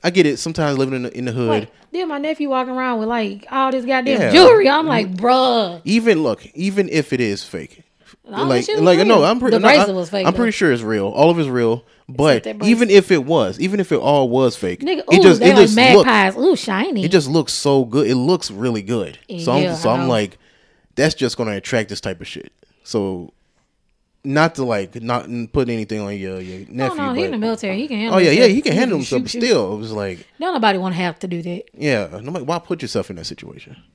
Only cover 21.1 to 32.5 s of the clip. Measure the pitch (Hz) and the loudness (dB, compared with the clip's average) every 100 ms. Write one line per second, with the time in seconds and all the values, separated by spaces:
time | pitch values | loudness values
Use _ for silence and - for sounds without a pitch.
21.1 | - 127 - 117 101 - 123 104 101 - | 0 -4 -4 -6 -6 -6 -6 -6 -10 -10
22.1 | 90 - - - _ _ _ - 113 98 | -12 -14 -16 -18 _ _ _ -8 -6 -4
23.1 | 92 87 _ _ _ _ _ _ _ _ | -6 -12 _ _ _ _ _ _ _ _
24.1 | _ 139 139 160 160 127 107 95 120 113 | _ -4 0 0 0 -4 -2 -4 -10 -6
25.1 | 120 82 120 113 - 123 117 107 110 101 | -6 -4 -10 -6 -4 -2 -4 -6 -8 -8
26.1 | 101 95 95 92 92 98 117 - 320 277 | -8 -10 -10 -12 -14 -14 -6 -6 -4 -6
27.1 | 254 349 240 220 220 202 190 294 226 226 | -4 -6 -4 -6 -6 -6 -8 -6 -6 -2
28.1 | 190 175 160 247 208 - 160 247 175 127 | 2 4 4 4 4 0 0 0 -2 -2
29.1 | 127 - 240 240 190 98 104 110 107 101 | -4 -4 -4 0 0 0 -6 -8 -6 -6
30.1 | 87 - _ 339 330 220 190 185 175 180 | -8 -16 _ -6 0 0 0 -4 -6 -6
31.1 | 165 190 175 165 180 - - 147 123 92 | -8 -10 -10 -8 -12 -14 -8 -2 -2 -4
32.1 | 90 113 180 131 | -10 -10 -10 -6